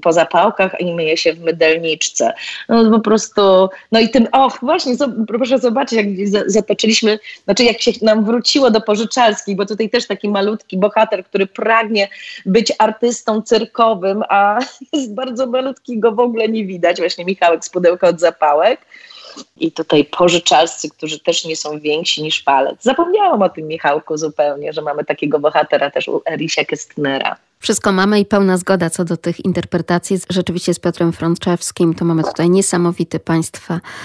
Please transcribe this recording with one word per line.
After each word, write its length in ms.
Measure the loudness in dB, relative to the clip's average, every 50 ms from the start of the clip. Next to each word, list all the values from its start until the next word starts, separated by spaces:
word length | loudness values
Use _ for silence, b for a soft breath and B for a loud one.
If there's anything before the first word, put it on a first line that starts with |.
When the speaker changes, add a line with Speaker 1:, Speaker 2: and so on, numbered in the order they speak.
| 0
Speaker 1:
po 100 | 2 4
zapałkach 680 | 4 2 2 2 2 2 2 2 0 -2 -2 -2 -4
i 140 | -6 -4 -4
myje 220 | -2 -2 -2 -2
się 160 | 0 0 -2 -2
w 80 | -2
mydelniczce. 920 | -2 -4 0 2 2 2 2 2 0 -4 -4 -4 -4 -6 -4 -2 -2 -2 -2 B B B B B B B
No 220 | 2 4 4 6
po 100 | 4 4
prostu, 680 | 2 2 0 0 0 -2 0 2 4 6 6 6 4 2 B B B B 2
no 80 | 2
i 80 | 2 4
tym, 180 | 4 2 2 4 4
och, 260 | 4 4 2 0 -2 -2
właśnie, 320 | 0 0 0 0 -2 -2
zo-, 320 | -2 -2 -2 -2 -4 -4
proszę 320 | -4 -2 -2 -2 0 0 0
zobaczyć, 400 | 0 0 0 0 -2 -2 0 0
jak 300 | 0 0 -2 -4 -2 0
za-, 140 | 0 0 0
zatoczyliśmy, 720 | 0 0 0 0 0 -2 0 0 0 2 2 2 0 0 -2 B B B B B
znaczy 200 | -2 2 2 4
jak 180 | 2 2 0 0
się 100 | -2 -2 0 2
nam 220 | 2 4 4 2
wróciło 460 | 0 0 0 0 0 2 4 4 4
do 100 | 4 2
Pożyczalskiej, 760 | 2 0 0 0 -2 -2 0 2 2 2 2 0 -4 -6 -4
bo 100 | -4 -4
tutaj 240 | -4 -4 -4 -4 -2
też 160 | -2 -2 -2
taki 220 | -2 -6 -6 -4 -2
malutki 480 | -2 0 0 -2 -2 -4 _ -8 -4
bohater, 480 | 0 0 2 4 2 2 2 0 -4 -6
który 220 | _ -2 -2 -2
pragnie 600 | -2 -4 -4 -2 2 2 2 2 0 0 -2 -2 -2 B B B B B B B
być 260 | 0 2 2 2 2 0 2
artystą 640 | 2 0 2 0 0 -2 -2 -2 -4 -4 -2 -2 0
cyrkowym, 800 | 2 0 0 0 0 0 2 2 2 2 2 0 -2 -2 -2 -2 0
a 300 | 2 2 4 2 2 0 -2 -6
<laughs> 240 | -8 -18 -14 -6 -6
jest 220 | -6 -4 -6 -8
bardzo 320 | -8 -8 -6 -4 -4 -4
malutki, 520 | -2 -2 -2 -2 -4 -6 -8 _ -10 -4 0
go 140 | 0 0 2
w 80 | 2
ogóle 280 | 0 0 0 -2 -2 -2
nie 160 | -2 -2 -4
widać, 340 | -4 -4 -2 0 0 0 0
właśnie 260 | -2 -4 -4 -4 -4
Michałek 400 | -6 -2 0 2 2 2 2 -2
z 60 | -4
Pudełka 380 | -4 0 2 2 2 4 2 2
od 120 | 2 2
zapałek. 600 | 0 0 0 2 2 2 4 4 4 2 0 -2 _ B B B B B B B B B B B B B _
I 160 | -6 -6 -6 -4
tutaj 320 | -4 -4 0 2 2 2
Pożyczalscy, 840 | 2 0 2 2 2 2 2 0 2 2 4 2 2 -2 -8 -12 -12
którzy 300 | -12 -12 -12 -10 -10 -8
też 240 | -4 -2 -2 -2 -2
nie 120 | -6 -8
są 240 | -8 -8 -8 -8 -6
więksi 420 | -4 -2 -2 -2 -2 -2 -2 -2 -2
niż 200 | -4 -4 -4 0
palec. 400 | 0 2 2 2 0 -2 -4 -2
Zapomniałam 600 | -2 0 0 0 2 2 2 2 2 2 2 0
o 60 | 0
tym 180 | -2 -4 -10
Michałku 500 | -10 -8 -4 -2 0 0 0 -2 -6 -6
zupełnie, 560 | -6 -6 -4 -2 0 -2 -2 -2 -4 -8 -8 -8
że 100 | -6 -6
mamy 220 | -6 -4 -4 -4
takiego 340 | -4 -4 -4 -2 -2 0 0
bohatera 520 | 0 2 2 2 0 2 0 0 0 0
też 180 | -2 -4 -4 -4
u 140 | -4 -4 -4
Erisia 380 | -4 -6 -4 -6 -4 -4 -4 -4
Kästnera. 720 | -4 -4 -10 -10 -10 -8 -6 -4 -2 -2 -2 -4 -6 -8 -10 _ _ _ _
Speaker 2:
Wszystko 320 | -4 -2 -2 0 0 0 2
mamy 280 | 2 2 2 2 2
i 60 | 2
pełna 300 | 2 2 2 2 4 2
zgoda 340 | 0 0 0 0 0 0 -2
co 140 | -2 -4 -4
do 120 | -4 -4
tych 280 | -4 -4 -6 -6 -4 -2
interpretacji. 720 | -4 -2 -2 -4 -2 -2 -4 -2 0 -2 -2 -2 -2 -4
Z-, 100 | -4 -4 -4
rzeczywiście 440 | -4 -4 -2 -2 -4 -6 -2 -4 -4
z 40 | -2
Piotrem 340 | -2 -4 -2 0 0 -2 -2
Frączewskim 840 | -2 -2 -2 -2 -2 -2 -2 -2 -2 -4 -6 -4 0 0 0 0
to 100 | 0 -2
mamy 200 | 0 0 0 -2
tutaj 260 | -2 -2 -2 2 2
niesamowity 680 | 2 2 2 0 0 0 0 0 0 -2 -4 -6 -6 -8
państwa 640 | -4 -2 -2 -2 -2 -4 -8 -14 -10 -8 -8 -8 B B B B